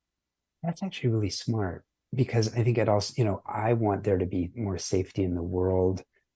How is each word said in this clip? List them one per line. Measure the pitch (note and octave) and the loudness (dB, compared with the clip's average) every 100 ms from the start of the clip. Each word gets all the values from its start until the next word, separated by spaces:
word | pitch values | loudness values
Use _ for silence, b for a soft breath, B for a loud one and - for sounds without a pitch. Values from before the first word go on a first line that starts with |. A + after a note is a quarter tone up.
| _ _ _ _ _ _ | _ _ _ _ _ _
That's | E3 E3+ | -8 -6
actually | G3 - B2+ | -8 -4 0
really | A2+ G2+ | 0 0
smart, | - - A2+ F#2+ E2+ - _ _ | -2 -2 -2 -2 -6 -14 _ _
because | A#2+ B2+ A#2+ A2 | -2 0 0 0
I | A#2+ | 0
think | A2+ A2+ | 0 2
it | G#2+ | 2
also, | G#2 G2+ - | 2 0 0
you | |
know, | A2 G2 - | 0 0 -6
I | - A2 | -4 0
want | A#2 G#2+ G2 | 2 2 2
there | G2+ F#2+ | 2 2
to | F#2 | 0
be | F#2+ F2 A#2+ | -2 -4 -4
more | G#2 F2+ | -4 -4
safety | - F#2+ F#2 - | 0 0 0 0
in | F#2 F2 | 0 0
the | |
world. | E2+ F#2 F#2 F#2 F#2 F#2+ - _ _ | -2 0 2 4 2 0 -6 _ _